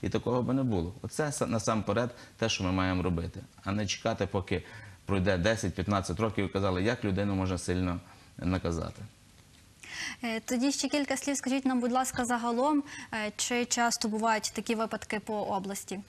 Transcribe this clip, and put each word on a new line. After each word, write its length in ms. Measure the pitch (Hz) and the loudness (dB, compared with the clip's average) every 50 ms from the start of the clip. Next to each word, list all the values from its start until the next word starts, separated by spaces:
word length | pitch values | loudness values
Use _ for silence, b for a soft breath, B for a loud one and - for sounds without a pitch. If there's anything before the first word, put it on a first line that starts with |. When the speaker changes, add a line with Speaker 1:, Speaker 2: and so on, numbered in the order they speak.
Speaker 1:
і 60 | - 110 | -2 0
такого 340 | - 110 - 117 120 127 | 0 0 0 2 2 2
би 120 | 120 113 127 | 2 2 2
не 80 | 135 | 2
було. 320 | 135 127 107 90 82 85 95 - | 2 2 2 2 0 -2 -4 -8
Оце 240 | - 113 - - 151 | -10 -8 -2 -2 -2
са-, 200 | 147 139 - 120 | -2 0 -2 -2
насамперед 640 | - - 110 - - 113 110 95 - 101 113 123 120 B B B B B | 0 0 0 2 2 0 2 2 2 2 2 2 0 B B B B B
те, 120 | - 113 113 | -2 0 0
що 160 | - - 98 | 0 2 2
ми 80 | 90 | 2
маємо 300 | 92 95 92 92 92 92 | 2 2 2 2 2 2
робити, 380 | 87 92 87 82 85 87 - 95 - - - - - | 2 2 0 0 -2 -4 -8 -10 -14 -16 -20 -10 -4
а 80 | 98 | -2
не 140 | 101 104 107 | -2 0 0
чекати, 400 | 98 - - - 113 113 - 101 | -2 -4 -2 0 -2 0 0 -2
поки 360 | 95 - 101 92 - 98 87 B B B B B B B B - | 0 0 -2 0 0 -2 -2 B B B B B B B B -4
пройде 320 | - 98 98 90 101 95 87 | 0 2 4 4 4 4 4
десять-п'ятнадцять 840 | 85 110 113 104 - 95 80 - 90 95 104 98 92 - 90 - | 4 2 2 2 0 -2 -2 -2 0 2 2 2 2 0 -2 0
років 240 | 110 110 98 - 101 | 0 0 2 0 -2
і 40 | 92 | 0
казали, 340 | - 98 98 98 92 90 | 0 0 2 2 2 2
як 220 | 95 110 123 120 - | 2 2 0 0 0
людину 300 | 104 95 92 101 101 98 | 0 0 2 0 0 2
можна 240 | 95 95 92 92 85 | 0 0 0 0 -2
сильно 420 | - - 90 90 90 87 87 87 B B B B B B B - | 0 0 0 2 2 0 0 -2 B B B B B B B -4
наказати. 640 | - 87 92 90 - 85 85 82 80 82 - - - - - - - - - - - - - - - - - - B B B B B B B B - | 0 0 0 2 0 0 -2 0 -2 -6 -8 -10 -16 -16 -18 -20 -20 -20 -20 -20 -20 -20 -20 -20 -20 -20 -20 -20 B B B B B B B B -4
Speaker 2:
Е, 160 | 240 220 226 | -4 -4 -4
тоді 320 | - - 247 240 247 285 | -2 -2 0 2 2 2
ще 160 | 269 - - 262 | 2 2 0 0
кілька 280 | - 294 285 - 269 | 2 0 2 2 0
слів 200 | 269 - 285 285 | -2 0 -2 -2
скажіть 300 | 262 - 254 262 277 269 | 0 0 0 0 2 2
нам, 140 | 262 262 247 | 2 2 2
будь 120 | 240 247 | 2 2
ласка, 320 | 240 254 262 262 - - 247 | 2 2 2 0 0 -2 0
загалом, 580 | 226 247 233 233 240 233 233 254 294 311 285 277 B B B B B | 0 0 0 0 0 2 2 4 4 4 2 2 B B B B B
е, 200 | - 220 214 214 214 | -6 -4 -4 -4 -4
чи 280 | - - - 247 240 240 | -4 -2 0 0 0 2
часто 440 | 240 - 247 233 233 226 - - 220 | 0 2 2 2 2 2 0 -2 -2
бувають 440 | 208 220 220 226 220 214 208 - - | 0 2 2 2 2 2 0 -4 -6
такі 200 | - 202 - 233 | -6 -2 -2 0
випадки 460 | 214 226 214 220 214 - - - 208 | 0 0 -2 -2 -6 -6 -4 -6 -6
по 140 | - - 220 | -4 -4 -4
області? 640 | 208 - - 214 196 190 196 196 - - - - 208 202 | -2 -2 0 -2 -2 -2 -4 -6 -8 -8 -8 -10 -10 -10